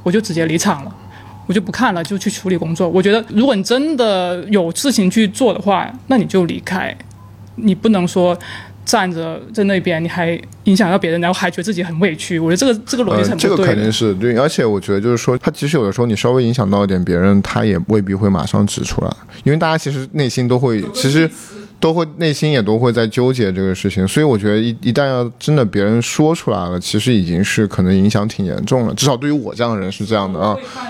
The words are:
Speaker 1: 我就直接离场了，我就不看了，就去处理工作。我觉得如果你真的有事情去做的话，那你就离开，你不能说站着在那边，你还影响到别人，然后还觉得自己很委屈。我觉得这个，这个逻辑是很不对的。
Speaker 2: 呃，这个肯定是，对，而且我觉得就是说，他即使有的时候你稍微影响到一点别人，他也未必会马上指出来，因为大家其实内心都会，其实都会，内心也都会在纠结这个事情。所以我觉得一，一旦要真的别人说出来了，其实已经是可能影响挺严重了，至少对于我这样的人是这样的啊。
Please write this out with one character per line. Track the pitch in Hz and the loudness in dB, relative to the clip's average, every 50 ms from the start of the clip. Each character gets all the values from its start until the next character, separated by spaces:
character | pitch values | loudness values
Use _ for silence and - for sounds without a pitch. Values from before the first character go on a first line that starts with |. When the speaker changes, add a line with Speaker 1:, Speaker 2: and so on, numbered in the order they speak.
Speaker 1:
我 | - 180 | -2 0
就 | 175 220 | 0 0
直 | 214 - | 0 -2
接 | 160 165 165 | -2 -2 0
离 | 160 156 | 0 0
场 | 170 - 208 170 139 139 | 0 0 0 -2 -4 -6
了， | - - - - - - - - - - - - | -12 -16 -18 -20 -20 -20 -20 -20 -20 -20 -12 -6
我 | - | -2
就 | 180 214 | -2 -2
不 | 175 - | -2 -4
看 | 156 - 247 240 | -2 0 0 0
了， | 185 170 | 0 0
就 | 165 - 202 | -4 -4 -6
去 | 190 - 208 | -4 -4 -4
处 | - - - 185 | -6 -4 -2 -2
理 | 180 | -2
工 | 170 170 160 165 | -2 -2 -2 -2
作。 | 156 185 170 | -2 0 0
我 | 170 185 | 2 2
觉 | 175 202 | 2 4
得 | 208 226 220 - | 2 0 0 0
如 | - 208 254 | 0 2 4
果 | 269 233 | 4 2
你 | 190 | 2
真 | 185 - 240 262 294 320 320 | 0 0 0 0 0 0 0
的 | 247 240 214 196 185 180 180 180 180 - | 0 2 2 2 0 0 -2 -4 -6 -2
有 | 196 208 196 185 - | 0 0 2 2 0
事 | 170 - - 285 | -2 -2 -2 0
情 | 226 220 190 180 | 2 2 2 2
去 | - 226 220 196 | 2 2 2 0
做 | 208 - 269 214 | 0 0 0 2
的 | 180 - | 0 0
话， | - 208 196 175 - - 254 - - | 0 0 0 0 0 -4 -8 -8 -2
那 | - 262 | 0 2
你 | 233 165 | 2 2
就 | 156 - 190 175 | 2 2 0 0
离 | 160 - 180 | 0 -2 -6
开， | - - 190 180 - - - - - - - - - - - - - - - | -6 -6 -6 -4 -4 -6 -8 -12 -16 -20 -20 -20 -20 -20 -20 -20 -20 -18 -8
你 | - 226 208 185 | -2 0 2 2
不 | - - 226 | 2 2 2
能 | 214 185 175 175 | 2 2 2 0
说 | - 190 175 180 175 175 - - - - - - - - - | 2 2 2 2 0 -2 -6 -12 -16 -16 -16 -18 -20 -12 -4
站 | - - 220 190 185 | 0 0 0 0 0
着 | 170 165 160 165 160 - - - | -2 -6 -6 -8 -8 -10 -12 -6
在 | 220 220 196 | -2 0 0
那 | 196 196 180 | 2 2 0
边， | 185 180 170 160 | 0 0 -2 -2
你 | 165 170 | -2 -4
还 | - 180 170 170 170 - - - - - - | -4 -2 -2 -2 -2 -4 -8 -12 -16 -4 0
影 | 208 190 | 2 4
响 | 185 214 165 | 4 4 4
到 | 185 196 | 2 0
别 | 185 165 | 0 0
人， | 165 170 | 0 0
然 | 170 175 | 0 0
后 | 185 | 0
还 | - 190 180 | 0 -2 -4
觉 | 170 | -4
得 | 190 | -4
自 | 165 214 202 | -4 -4 -4
己 | 175 | -4
很 | 185 170 165 160 | -4 -4 -2 0
委 | 196 185 156 | 0 0 0
屈。 | 151 - - 180 160 | -2 -6 -4 -2 0
我 | 165 165 | 0 2
觉 | |
得 | 175 | 2
这 | 185 269 | 2 2
个， | 262 233 214 - | 2 2 0 -2
这 | - - | -4 -2
个 | 240 240 | -2 0
逻 | 202 - | 2 2
辑 | 107 104 | 2 2
是 | 101 | 0
很 | - 160 | 0 0
不 | |
对 | - 196 | 0 2
的。 | 185 | 2
Speaker 2:
呃， | |
这 | 160 | 2
个 | 185 | 2
肯 | 131 104 104 | 2 2 2
定 | 107 110 | 2 0
是， | 107 - 117 107 95 | 0 2 2 0 0
对， | 92 110 123 117 | 0 0 0 2
而 | 113 139 160 | 2 0 0
且 | - - 131 | 0 0 0
我 | 110 104 98 | 0 0 0
觉 | - - | -2 -2
得 | 101 98 | -2 0
就 | 104 120 | 0 0
是 | 120 | 0
说， | 113 - 131 123 123 | 0 0 0 0 0
他 | - 165 | 0 -2
即 | 151 - 143 | -4 -2 -2
使 | 147 165 | 0 0
有 | 143 110 | 2 2
的 | 98 | 2
时 | - 123 | 0 0
候 | 120 | 0
你 | 117 107 | 0 0
稍 | - - 120 | 0 2 2
微 | 127 131 | 2 2
影 | 123 113 120 | 2 2 2
响 | 123 104 95 | 0 2 2
到 | 101 101 101 | 2 2 2
一 | |
点 | 98 95 90 87 | 2 2 0 0
别 | 92 85 | 2 2
人， | 85 92 98 101 101 | 2 4 4 4 4
他 | 95 - - 117 110 | 2 0 0 0 0
也 | 107 95 87 92 - | 2 0 0 0 2
未 | 110 107 | 0 0
必 | 98 98 95 | 2 0 -2
会 | 95 110 101 | 0 2 2
马 | 98 85 - | 2 0 0
上 | - - 104 104 | 0 0 0 0
指 | 101 - - | 0 -2 -4
出 | - - - - - | -6 -4 -4 -2 -2
来， | 85 - - - - - - | -4 -4 -8 -14 -20 -10 -4
因 | - 135 | 0 0
为 | 147 160 | 0 2
大 | 170 160 | 2 0
家 | 160 | 0
其 | 156 - 147 | -2 -2 -4
实 | 147 135 135 120 | -6 -6 -6 -6
内 | - 151 139 120 | -4 -2 -2 -2
心 | - 131 123 | 0 0 0
都 | 120 127 | 2 2
会， | 123 139 127 113 104 95 - - | 2 2 2 0 0 -2 -4 -4
其 | - 131 135 | -2 0 2
实 | 143 160 165 156 - - - - 208 - - - - - | 4 4 2 2 -2 -8 -18 -20 -18 -20 -20 -20 -14 -6
都 | - 160 | -2 -2
会， | 165 175 165 156 143 - | 0 0 -2 -4 -4 -4
内 | 170 156 | -2 -2
心 | 139 - 156 151 | -2 0 0 0
也 | 147 123 | 2 2
都 | 101 101 110 113 | 2 2 0 2
会 | 127 120 | 2 2
在 | 110 117 113 110 | 2 2 0 0
纠 | - 127 123 131 | 0 0 0 2
结 | 131 127 107 95 | 2 0 0 0
这 | 92 95 | 0 0
个 | 95 95 92 | 0 -2 -2
事 | - - 98 | -2 -2 -2
情。 | 87 92 92 | 0 0 0
所 | 95 - 147 | 0 2 2
以 | 156 | 2
我 | 147 120 101 | 2 2 2
觉 | 104 104 | 2 0
得 | 104 | 0
一， | 110 113 120 113 - | 0 0 -2 -4 -2
一 | - 123 | -2 0
旦 | 113 143 143 | 0 2 0
要 | 135 131 123 120 117 - | 0 0 -2 -2 -4 -6
真 | - - 151 151 | -6 -2 2 2
的 | 147 120 | 2 2
别 | 95 92 101 | 2 0 0
人 | 98 104 113 117 | 2 2 2 2
说 | 113 - - - 151 156 | 0 0 0 2 2 2
出 | 170 - - 127 | 2 0 -2 -2
来 | 104 | -2
了， | 92 87 87 90 90 | -2 -2 -4 -4 -6
其 | - - - 110 | -4 -2 -2 0
实 | 107 127 | 2 2
已 | 120 104 90 | 2 2 2
经 | 82 87 85 | 2 0 0
是 | 101 - - 113 107 | 0 0 2 0 0
可 | 95 - - | 0 0 2
能 | 90 92 | 2 4
影 | 98 95 98 107 | 4 4 4 4
响 | 107 104 104 113 | 2 2 0 -2
挺 | - - 98 | -4 -4 -4
严 | 87 - - - | -4 -4 -4 -2
重 | 104 135 127 117 | 0 0 0 0
了， | - - | 0 -2
至 | 104 131 | 0 0
少 | 147 131 | 0 0
对 | 117 143 147 | 0 0 -2
于 | |
我 | 151 147 110 104 | -2 -2 -2 -4
这 | - 113 120 | -4 -2 -2
样 | 117 113 | -2 -2
的 | 98 | -2
人 | 92 95 | -4 -6
是 | 98 - 107 | -6 -6 -4
这 | 95 110 | -2 0
样 | 104 98 95 | 0 0 -2
的 | 92 78 | -2 0
啊。 | 95 107 101 - - - - - - | 0 0 0 -2 -6 -10 -12 -12 -12